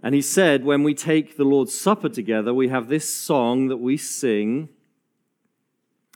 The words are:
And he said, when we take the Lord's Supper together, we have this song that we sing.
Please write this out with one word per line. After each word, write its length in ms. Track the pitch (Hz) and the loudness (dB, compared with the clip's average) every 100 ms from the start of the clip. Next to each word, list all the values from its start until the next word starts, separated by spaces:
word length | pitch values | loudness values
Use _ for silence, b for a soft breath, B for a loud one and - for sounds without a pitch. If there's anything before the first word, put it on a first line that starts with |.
And 120 | - | 0
he 80 | 143 | 0
said, 440 | 139 - 180 139 131 | 2 2 4 4 2
when 180 | 143 | 2
we 100 | 147 | 2
take 440 | 143 160 160 156 - | 0 0 0 0 0
the 80 | 139 | 2
Lord's 280 | 139 127 | 4 2
Supper 360 | - 190 214 165 | -2 0 0 -2
together, 440 | 117 107 110 107 | -6 -2 -2 0
we 140 | 123 127 | 0 0
have 220 | 131 113 | -2 -4
this 180 | 151 - | -4 -4
song 600 | - - 147 117 127 131 | -10 -2 0 2 0 -2
that 100 | 127 | -2
we 180 | 123 147 | -2 -2
sing. 720 | - - 135 107 104 127 156 _ _ _ _ _ _ _ _ _ _ _ _ _ _ | -4 -4 -2 0 0 -4 -6 _ _ _ _ _ _ _ _ _ _ _ _ _ _